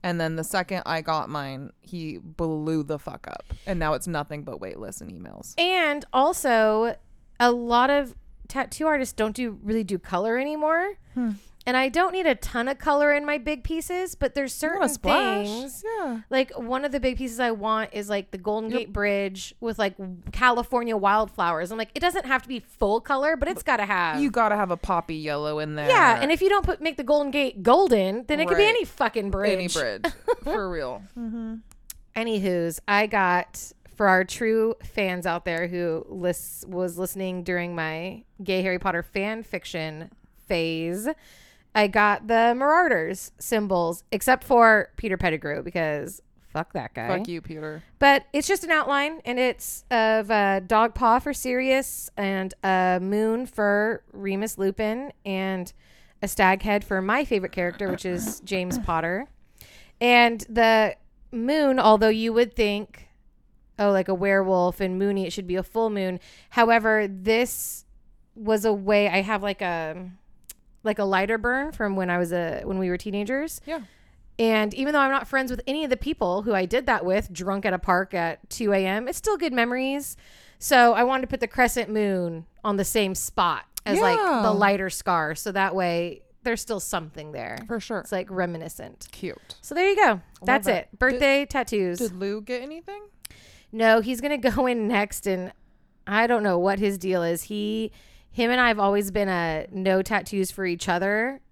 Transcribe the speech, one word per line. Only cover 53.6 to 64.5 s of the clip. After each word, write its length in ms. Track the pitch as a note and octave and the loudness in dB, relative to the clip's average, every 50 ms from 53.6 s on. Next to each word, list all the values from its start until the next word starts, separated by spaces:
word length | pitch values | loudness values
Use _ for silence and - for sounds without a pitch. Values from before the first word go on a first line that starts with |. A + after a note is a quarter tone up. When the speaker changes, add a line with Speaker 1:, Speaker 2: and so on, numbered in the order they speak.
| G#3 G3+ G3+ G#3 G#3 A3 A#3 - _ _ | 2 2 4 2 2 0 -2 -4 _ _
Speaker 2:
Remus 460 | - G3 G3 G3 F#3+ G3 G#3+ G#3+ - - | -16 -8 -4 -4 -2 -2 -4 -4 -4 -2
Lupin 540 | G3 F#3+ F#3+ - G#3+ G#3+ A3 B3 C#4 C#4+ - _ _ | -2 -2 0 0 -2 -2 -2 -4 -6 -10 -14 _ _
and 480 | G3+ F#3+ F#3+ F#3+ F#3+ F#3+ F#3 F3+ - - - _ _ - - - - _ _ | -6 -4 -4 -2 -2 -4 -4 -6 -10 -14 -20 _ _ -20 -20 -20 -20 _ _
a 60 | - | -8
stag 360 | G3+ - - G3 F#3 F#3+ F#3+ | -6 0 4 4 4 4 2
head 220 | - A3 G3+ G#3 G#3 | 2 0 0 0 0
for 160 | - G#3 F#3+ | -2 -2 -2
my 240 | F#3+ G3 A3+ C4+ D4 | 0 0 0 0 0
favorite 280 | - B3 G3+ F#3 F3+ | 0 -2 -2 -2 -4
character, 360 | - F#3+ F3 F3 F3 - G#3 F#3 | -4 -4 -4 -4 -4 -4 -4 -4
which 160 | F3+ F3+ - | -4 -4 -4
is 360 | F#3 F3+ F3 - G#3+ - - | -6 -4 -4 -6 -6 -8 -10
Speaker 1:
<clears throat> 40 | - | -8
Speaker 2:
James 360 | - G3 F#3 F3+ F3+ F3 B3 | -6 -4 -4 -2 -2 -4 -4
Potter. 480 | G3+ - E3+ D#3+ D#3+ E3 F3+ G3+ C#4 - - _ - _ _ _ - - - - - - _ _ | -2 -2 -2 0 0 -2 -4 -4 -6 -10 -16 _ -20 _ _ _ -20 -20 -20 -20 -20 -20 _ _
And 400 | A#3 A#3+ A#3+ A#3+ A#3+ A#3 A#3 G#3+ - - | 4 6 6 8 6 6 2 -2 -8 -4
the 460 | A3 A#3 A3+ A3+ A3 A3 G#3+ F#3+ - _ - - _ _ - - | 2 4 6 6 6 6 6 4 0 _ -16 -20 _ _ -20 -10
moon, 480 | - A#3 A3+ B3+ D4 D#4 D4 C#4 C4 B3+ | -6 -4 0 0 2 4 4 4 4 6
although 300 | - A3 G#3+ G#3 A3 A3 | 8 8 8 8 6 4
you 240 | A3 A3 A3+ A3+ | 4 2 0 2
would 240 | A3 A3+ B3 G#3+ - | 2 2 2 2 2
think, 520 | - A3 G#3 G3+ G#3 G#3+ - - - - _ _ _ _ _ _ _ _ _ _ _ _ _ _ - | 0 0 0 0 -2 -6 -10 -16 -20 -20 _ _ _ _ _ _ _ _ _ _ _ _ _ _ 0
oh, 140 | G#3 G3+ | 2 4
like 160 | G3 F#3+ F3+ F#3+ | 4 2 2 0
a 60 | F#3+ | -2
werewolf 640 | F3+ G3 G3+ G3 G3 F#3+ F#3 | 0 2 2 2 2 4 4